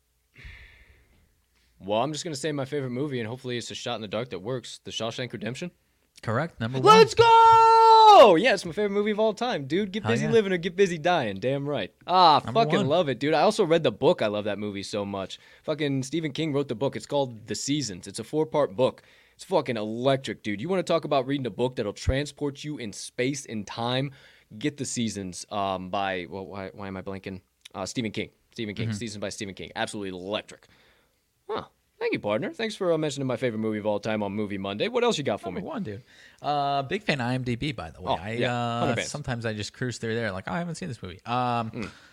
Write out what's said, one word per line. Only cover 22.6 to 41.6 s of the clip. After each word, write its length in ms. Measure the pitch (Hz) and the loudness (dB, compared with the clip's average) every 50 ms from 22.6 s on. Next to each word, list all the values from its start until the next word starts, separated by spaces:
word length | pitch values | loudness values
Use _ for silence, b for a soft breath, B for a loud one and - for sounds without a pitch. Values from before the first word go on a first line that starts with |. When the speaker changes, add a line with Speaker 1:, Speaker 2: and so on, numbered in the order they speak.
| - | -10
Speaker 1:
you 140 | 151 151 113 | -10 -10 -10
in 140 | 120 101 | -10 -10
space 540 | 95 - - - - - 123 135 147 135 - | -10 -12 -14 -10 -4 -2 -2 -2 -2 -4 -6
and 180 | - 120 107 98 | -8 -8 -8 -8
time? 460 | - - - 117 120 127 131 139 143 135 b b b b b b b 107 107 | -8 -6 -4 -2 -2 -2 -2 -2 -4 -8 b b b b b b b -10 -6
Get 200 | 135 147 143 143 | -6 -6 -4 -6
The 60 | 131 | -8
Seasons, 640 | - - 123 117 110 92 101 98 92 85 - - - | -6 -4 -2 -2 -2 -2 -6 -8 -8 -10 -12 -12 -8
um, 380 | 104 104 98 98 95 92 92 92 | -4 -2 -2 -2 -2 -4 -6 -4
by, 360 | 95 101 98 95 95 92 87 71 | -4 -2 -2 -2 -2 -4 -6 -8
well, 160 | 82 98 95 | -10 -12 -12
why, 260 | 76 92 101 95 95 - | -10 -10 -10 -10 -12 -12
why 140 | 104 101 98 | -12 -10 -10
am 80 | 95 | -10
I 60 | 95 | -10
blanking? 380 | 90 98 95 95 - 101 95 95 - _ _ _ - - | -8 -10 -10 -10 -10 -12 -12 -14 -16 _ _ _ -20 -14
Uh, 140 | - 98 95 | -10 -8 -8
Stephen 240 | - - 135 113 107 | -6 -4 -4 -4 -4
King. 200 | - 110 92 - _ _ _ _ | -4 -6 -8 -8 _ _ _ _
Stephen 240 | - - 117 104 101 | -12 -10 -8 -8 -6
King. 140 | - 113 113 | -6 -4 -4
Speaker 2:
Mm-hmm. 80 | 107 101 | -4 -6
Speaker 1:
Seasons 220 | 120 110 98 104 | -8 -10 -10 -8
by 80 | 104 98 | -10 -10
Stephen 260 | - - 107 98 92 | -8 -8 -10 -10 -10
King. 160 | - 85 85 - | -12 -14 -10 -6
Absolutely 420 | 107 113 110 - 107 101 95 92 90 | -6 -6 -6 -6 -8 -8 -8 -8 -8
electric. 480 | 90 98 104 92 - - - - _ _ b b b b b b b b b b b _ _ _ _ - | -6 -6 -6 -6 -6 -8 -18 -20 _ _ b b b b b b b b b b b _ _ _ _ -10
Huh. 160 | 427 208 - - _ _ _ _ _ - | -8 -8 -10 -12 _ _ _ _ _ -6
Thank 140 | 453 466 | -6 -4
you, 80 | 359 - | -4 -4
partner. 320 | - 104 104 113 170 247 | -2 -2 -2 -2 -2 -4
Thanks 240 | 330 - 226 220 214 | -6 -6 -6 -6 -6
for, 160 | - 196 170 | -2 0 0
uh, 60 | 165 156 | 0 0
mentioning 280 | 156 151 131 139 139 | 0 -2 -4 -4 -4
my 100 | 131 123 | -4 -2
favorite 220 | 113 135 123 110 110 | -2 -2 -2 -2 -2
movie 200 | 110 110 107 107 | -2 -2 -2 -2
of 80 | 101 | -2
all 120 | 107 104 101 | -2 -2 -2
time 240 | - 117 107 107 | -2 -2 -2 -2
on 100 | 104 98 | -2 -4
Movie 260 | 98 107 107 98 101 95 | -4 -4 -4 -4 -6 -6
Monday. 280 | 95 98 101 110 160 214 | -6 -6 -4 -4 -4 -2
What 140 | 247 240 | -2 0
else 140 | 240 240 202 156 | 0 0 0 0
you 60 | 139 | -2
got 160 | 127 104 95 | -2 -4 -4
for 60 | - | -4
Speaker 2:
Number 140 | 98 90 - | -8 -8 -8
Speaker 1:
me? 40 | 185 | -8
Speaker 2:
one, 160 | 269 320 247 | -8 -8 -8
dude. 220 | 180 113 101 - - b b b b b b b | -8 -8 -10 -12 -14 b b b b b b b
Uh, 400 | - 139 147 143 143 139 139 139 | -4 -4 -2 -2 -2 -2 -2 -2
big 200 | 135 127 - 202 | -4 -4 -6 -6
fan 180 | - - 160 135 | -2 -2 -2 -2
of 60 | 117 | 0
I 80 | 120 127 | -2 -2
M 80 | 131 | -2
D 140 | 123 123 120 | -2 -4 -4
B, 160 | 113 139 151 | -4 -4 -6
by 180 | 120 - 85 80 | -6 -8 -10 -14
the 100 | - - | -12 -8
way. 120 | 92 90 | -4 -4
Speaker 1:
Oh, 20 | 123 85 | -4 -4
Speaker 2:
I, 100 | 85 107 117 | -4 -6 -4
Speaker 1:
yeah. 200 | 120 113 - 123 | -4 -2 -2 -2
Speaker 2:
uh, 260 | 120 120 117 117 117 | -2 -2 -2 -2 -2
Speaker 1:
Hundred 160 | 120 117 117 104 | -2 -2 -2 -2
fans. 100 | 90 - | -4 -6
Speaker 2:
sometimes 360 | - 151 143 135 123 120 113 | -6 -8 -6 -6 -6 -4 -4
I 60 | 113 107 | -4 -4
just 180 | 107 101 - | -4 -6 -8
cruise 260 | - - 131 127 113 - | -8 -6 -6 -6 -6 -6
through 160 | - 113 110 | -6 -4 -4
there 160 | 117 117 107 | -2 -4 -4
like, 140 | 92 95 - | -6 -6 -8
"Oh, 60 | - | -6
I 60 | 185 175 | -6 -6
haven't 180 | 175 175 160 | -6 -6 -8
seen 120 | - - 160 | -8 -10 -10
this 140 | 120 - | -12 -10
movie." 180 | - 92 82 - - | -12 -14 -14 -12 -8
Um, 440 | - 120 123 123 123 120 117 | -4 -2 -2 -2 0 -2 -2